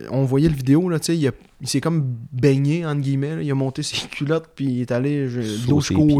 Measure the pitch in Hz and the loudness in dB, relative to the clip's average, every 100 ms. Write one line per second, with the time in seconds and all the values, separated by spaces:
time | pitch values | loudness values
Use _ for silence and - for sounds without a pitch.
0 | 53 131 131 135 165 139 127 151 185 156 | -6 -2 0 2 2 2 2 4 2 -2
1 | - 165 135 - - - 131 139 160 165 | -2 0 0 -2 -14 -14 -4 -2 0 0
2 | 131 117 123 127 139 135 143 170 160 143 | -2 -4 -8 2 2 4 2 0 -2 -2
3 | 135 135 143 160 151 135 135 151 147 - | 0 -2 -2 -4 -2 0 -2 -4 -6 -6
4 | - - 143 160 - - 139 123 120 123 | -8 -6 -2 -2 -4 -6 -2 -2 -2 -2
5 | 139 147 131 120 110 107 123 147 135 - | 0 -2 -2 -4 -4 -2 2 2 2 4
6 | 151 | 4